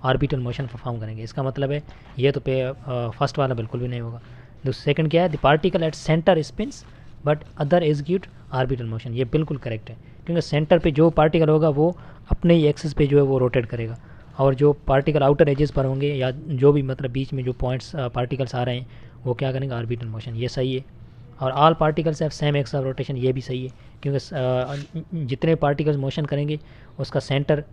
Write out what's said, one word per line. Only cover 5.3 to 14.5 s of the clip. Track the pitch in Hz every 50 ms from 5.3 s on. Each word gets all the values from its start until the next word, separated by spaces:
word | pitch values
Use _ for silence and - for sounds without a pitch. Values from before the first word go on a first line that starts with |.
| 151 -
particle | - 131 147 160 - 190 170 185 165 160
at | 151 - - -
center | 160 165 160 - 185 160 147 -
spins | - - 208 285 - - - - - - - - - - - 147
but | 151 151
other | - - - - 156 139 175 175 175 151 151
execute | 143 143 143 180 196 185 - - - - - -
orbital | 131 131 123 135 120 120 113
motion, | 110 110 - 127
ये | 113 120 131
बिल्कुल | 113 - 151 156 147 156 127
correct | - 131 113 104 - -
है, | 113 - - - - - -
क्योंकि | - 170 170
center | 156 - - 147 156 151 185 165
पे | - 175
जो | 139 139 160 165
particle | 160 - 151 165 156 170 160 151
होगा | 156 156 156 160
वो | 139 143 151 170 180 - - - - - - -
अपने | - - - 170 170
ही | 170 151 147
axis | 147 - - 160 135
पे | - 151 139
जो | 143 147
है | 143
वो | 135 135 131
rotate | 127 123 117 131 117
करेगा | - - 113 113 113 117 113 - - - - - - - -
और | 135 139